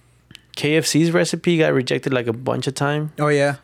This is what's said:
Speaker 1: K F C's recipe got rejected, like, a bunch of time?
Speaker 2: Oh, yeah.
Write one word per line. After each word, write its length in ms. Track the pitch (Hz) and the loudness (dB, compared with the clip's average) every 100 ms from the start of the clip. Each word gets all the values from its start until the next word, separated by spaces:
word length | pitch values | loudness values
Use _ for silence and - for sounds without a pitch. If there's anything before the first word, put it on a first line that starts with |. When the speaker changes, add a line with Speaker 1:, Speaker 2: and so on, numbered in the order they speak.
| _ _ _ - _ - | _ _ _ -20 _ -6
Speaker 1:
K 200 | 147 156 | 0 0
F 100 | 151 | 2
C's 260 | 147 170 | 2 2
recipe 460 | 170 165 170 175 170 | 2 0 -2 0 2
got 160 | 156 | 2
rejected, 380 | 139 127 139 139 | 2 0 -2 -2
like, 140 | 127 120 | -2 -2
a 60 | |
bunch 340 | 117 123 123 131 | -4 -4 -4 -4
of 80 | 135 | -2
time? 380 | 143 147 151 - | -2 -2 -6 -2
Speaker 2:
Oh, 120 | 151 | 0
yeah. 260 | 147 143 139 | 2 2 -2